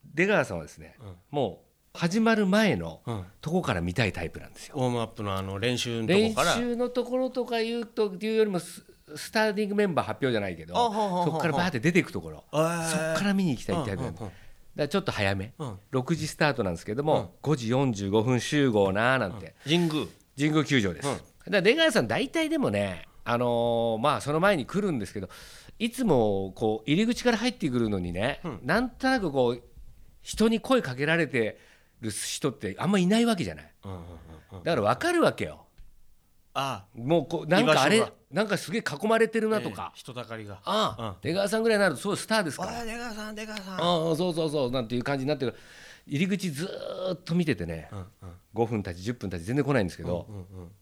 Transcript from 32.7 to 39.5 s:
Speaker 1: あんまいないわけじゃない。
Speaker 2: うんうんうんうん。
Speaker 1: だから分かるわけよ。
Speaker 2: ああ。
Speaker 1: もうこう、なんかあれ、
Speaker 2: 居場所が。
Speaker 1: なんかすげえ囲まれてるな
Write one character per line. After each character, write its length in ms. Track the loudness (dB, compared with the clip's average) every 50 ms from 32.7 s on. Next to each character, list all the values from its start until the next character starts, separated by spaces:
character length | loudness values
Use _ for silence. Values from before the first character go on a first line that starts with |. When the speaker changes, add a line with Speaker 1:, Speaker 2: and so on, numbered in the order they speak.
| -6 -2
Speaker 1:
あ 80 | 0
ん 60 | 2
ま 80 | 4 4
い 80 | 4 4
な 100 | 4 4
い 80 | 4
わ 80 | 2 2
け 80 | 0
じ 80 | -2 -6
ゃ 60 | -6
な 60 | -10
い。 100 | -14 -20 _ _ -12
Speaker 2:
う 40 | -12
ん 20 |
う 40 | -12
ん 40 | -10
う 20 |
ん 40 | -12 -14 -16 -18 -18 -20 -20 -20 -18 _ -16 -8
う 20 |
ん。 20 |
Speaker 1:
だ 140 | -4 -2 0
か 40 | 2
ら 20 |
分 200 | 2 2 2 2 0
か 80 | 0
る 80 | 2 4
わ 120 | 2 2
け 140 | 2 0 -6
よ。 200 | -8 -8 -16 -20 _ _ -20 -20 -20 -20 -20 -20 -20 -20 _ _ _ _ _ _ _ _
Speaker 2:
あ 320 | -4 -4 -4 -6 -8 -12
あ。 120 | _ -16 -10
Speaker 1:
も 240 | 0 2 2 2
う 40 | 2
こ 180 | 0 -4 -6 0
う、 40 | 2
な 120 | 4 4
ん 60 | 6
か 160 | 6 6 6
あ 60 | 6 6
れ、 80 | 6
Speaker 2:
居 40 | 4
場 60 | 4
所 60 | 0
が。 60 | -4 _ _ _
Speaker 1:
な 140 | -2 -2 0
ん 20 | 0
か 80 | -2 -4
す 120 | -4 -4
げ 80 | -4 -4
え 40 |
囲 260 | -4 -4 -6 -4 0 2
ま 100 | 4 4
れ 80 | 4
て 140 | 2 2 -2
る 80 | 0
な 120 | 0